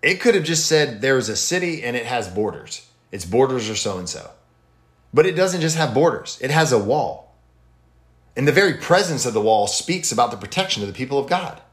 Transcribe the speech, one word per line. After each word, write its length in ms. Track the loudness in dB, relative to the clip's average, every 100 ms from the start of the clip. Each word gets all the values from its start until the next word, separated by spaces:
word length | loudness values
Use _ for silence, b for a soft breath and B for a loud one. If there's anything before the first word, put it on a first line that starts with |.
It 200 | 0 2
could 140 | 4 2
have 100 | 2
just 220 | 0 2
said 340 | 2 2 0
there 160 | 2 2
is 100 | 0
a 80 | -4
city 480 | -2 0 -2 -4
and 140 | -4 -6
it 80 | -4
has 240 | -4 -4
borders. 580 | -4 -4 -4 -14 -16 -16 _ _
Its 140 | -12 -2
borders 440 | 2 2 2 -4
are 60 | -4
so-and-so. 560 | -4 -6 -8 -12 -14 -20 _ _ _ _ _ _ _
But 120 | 2 4
it 100 | 4
doesn't 240 | 0 2
just 160 | -2 0
have 180 | 0
borders. 440 | 4 2 2 -10 -8
It 100 | 0
has 220 | 2 4
a 80 | 2
wall. 560 | 2 -2 -2 -8 -16 _ _ _ _ _ _ _ _ _ _ -2
And 100 | 2
the 60 |
very 220 | 4 4 0
presence 500 | 2 4 4 -2 -2
of 80 |
the 80 | 0
wall 260 | 4 4 2
speaks 460 | -2 -4 -4 -2
about 180 | 0 0
the 60 | -2
protection 440 | -8 -4 -2 -2
of 60 | -4
the 80 | -6
people 240 | -4 -2
of 80 | -2
God. 340 | -4 -4 -14 _